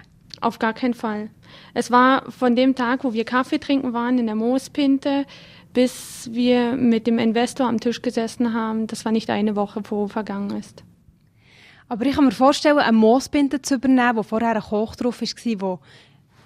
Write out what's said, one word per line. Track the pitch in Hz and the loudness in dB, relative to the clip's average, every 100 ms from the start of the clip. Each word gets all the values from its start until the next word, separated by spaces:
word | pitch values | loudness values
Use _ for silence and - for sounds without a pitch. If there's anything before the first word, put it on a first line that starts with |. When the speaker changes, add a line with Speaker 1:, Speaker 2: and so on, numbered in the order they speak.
| - _ _ - | -16 _ _ -6
Speaker 1:
Auf | 233 - | -4 -2
gar | 226 | -4
keinen | 220 254 | -2 -4
Fall. | 233 226 208 214 - - - - | -4 -6 -6 -10 -16 -20 -20 -10
Es | - - | -6 2
war | 247 254 262 - | 6 6 4 0
von | - 254 240 | -2 2 4
dem | 262 | 2
Tag, | 262 240 262 | 2 0 -2
wo | 262 | -2
wir | 220 226 | -4 -2
Kaffee | 247 262 302 | -2 0 -2
trinken | - 277 262 | 0 -2 -2
waren | 233 233 254 | -2 0 0
in | 226 | 0
der | 214 | 0
Moospinte, | 233 262 - - 277 269 285 277 277 - - - - | 0 0 -2 -2 2 2 0 -2 -4 -10 -20 -20 -4
bis | - 247 - - - 240 | 0 0 -2 -16 -16 -8
wir | 226 247 247 240 262 | -2 2 2 2 2
mit | 247 226 226 | 2 2 2
dem | 226 | 0
Investor | 226 220 240 - 247 | 2 0 -2 0 -2
am | 226 | 0
Tisch | 240 226 | -2 -4
gesessen | 247 240 226 - 240 | -4 -4 -4 -2 -2
haben, | 226 220 220 220 | -2 -4 -4 -6
das | 214 | -6
war | 220 | -2
nicht | 220 - | -2 0
eine | 208 214 202 | -2 0 0
Woche, | 202 - 202 | -4 -6 -6
wo | 208 208 | -4 -4
vergangen | 220 208 202 202 208 | -6 -6 -6 -6 -8
ist. | 202 - - _ _ _ _ _ _ _ - - - | -10 -18 -20 _ _ _ _ _ _ _ -20 -20 -10
Speaker 2:
Aber | 233 262 | -4 -2
ich | 277 | 2
kann | 277 | 2
mir | |
vorstellen, | 196 262 285 311 294 | 4 2 4 2 2
eine | - 226 | 4 4
Moospinte | 220 247 - 294 277 285 | 6 4 2 0 0 -2
zu | - 269 | -2 -2
übernehmen, | 262 262 240 233 | 2 4 4 0
wo | |
vorher | - 220 233 220 | -2 -2 0 -2
ein | |
Koch | - 208 214 - | -2 -4 -4 -4
drauf | 240 226 | -4 -4
war, | 226 - 240 208 | -8 -6 -4 -4
der | 190 180 _ - _ _ _ _ | -4 -6 _ -20 _ _ _ _